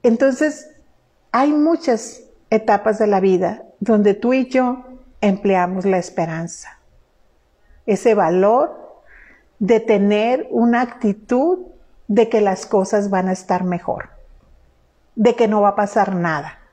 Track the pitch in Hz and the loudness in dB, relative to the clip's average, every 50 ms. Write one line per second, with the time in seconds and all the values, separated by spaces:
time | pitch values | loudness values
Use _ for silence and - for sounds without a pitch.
0 | - 240 226 233 269 269 262 - 302 302 294 - - - - - _ _ _ _ | 2 2 2 4 2 0 2 0 -2 -2 -2 -6 -18 -20 -20 -20 _ _ _ _
1 | _ _ _ _ _ _ - 240 269 302 302 302 294 320 339 320 - - 240 220 | _ _ _ _ _ _ 0 0 2 2 2 2 2 2 0 0 0 -2 -2 -2
2 | - - - - - _ _ _ _ _ 220 220 220 - 208 202 208 220 214 214 | -4 -12 -18 -20 -20 _ _ _ _ _ -2 0 2 2 0 2 2 -2 0 0
3 | 220 208 202 190 190 190 185 180 180 175 214 233 - - - _ - - 226 208 | 0 0 2 2 2 2 2 2 0 -2 -4 -8 -14 -20 -12 _ 0 0 2 4
4 | 208 208 196 208 - 240 254 262 254 254 - 262 254 247 254 262 - - - - | 4 2 2 0 0 0 0 0 -2 0 0 0 0 0 -4 -6 -12 -20 -20 -20
5 | - - _ - - 202 190 196 - 196 190 185 180 175 185 185 180 196 190 180 | -20 -20 _ -2 0 0 0 0 0 0 2 2 0 0 -2 -2 -2 0 0 0
6 | 175 - - - 165 165 160 165 165 170 - - - - - _ _ _ _ _ | -2 -4 -6 -6 -6 -6 -6 -8 -10 -10 -12 -18 -20 -20 -20 _ _ _ _ _
7 | _ _ _ _ _ _ _ _ _ _ _ _ _ _ - _ _ - 202 190 | _ _ _ _ _ _ _ _ _ _ _ _ _ _ -20 _ _ -2 -2 0
8 | - 233 214 208 180 160 175 185 190 208 226 254 302 339 - - - - - _ | 2 2 2 2 2 2 2 2 2 4 2 2 0 -2 -6 -16 -20 -20 -20 _
9 | _ - - - - - - _ _ _ _ _ 208 185 226 214 220 - 214 196 | _ -20 -20 -20 -20 -20 -20 _ _ _ _ _ 0 2 2 2 2 2 2 2
10 | 202 202 208 208 220 233 254 277 - - - 233 233 233 233 240 254 247 - - | 2 2 2 0 0 0 -2 -2 -4 -4 -2 0 0 2 2 0 -2 -4 -6 -4
11 | - 208 196 - - - 247 247 285 339 370 359 359 - - - - _ _ - | -4 -4 -4 -4 -4 -2 -2 0 2 0 -2 -2 -6 -18 -20 -20 -20 _ _ -20
12 | - - 202 240 220 220 - 220 208 196 185 185 - - 196 196 190 190 - 208 | -6 0 2 2 2 2 2 0 0 0 -2 -4 -6 -2 -2 -2 0 0 -2 -2
13 | 202 202 196 185 185 185 185 - - - 180 180 185 180 180 175 - - - - | -2 0 -2 -2 -2 -2 -4 -6 -4 -4 -4 -2 -2 -4 -4 -6 -6 -8 -8 -8
14 | - - - - - - - - _ _ - _ _ _ _ _ _ _ _ _ | -10 -18 -20 -20 -20 -20 -20 -20 _ _ -20 _ _ _ _ _ _ _ _ _
15 | _ _ _ - 208 240 233 - 233 208 214 214 202 202 202 208 208 202 - 226 | _ _ _ 0 0 2 2 2 0 0 2 2 2 2 2 0 -4 -2 0 0
16 | 196 190 190 175 170 170 160 147 143 - - - - _ | 0 0 -2 -4 -2 -2 -4 -4 -6 -10 -18 -20 -20 _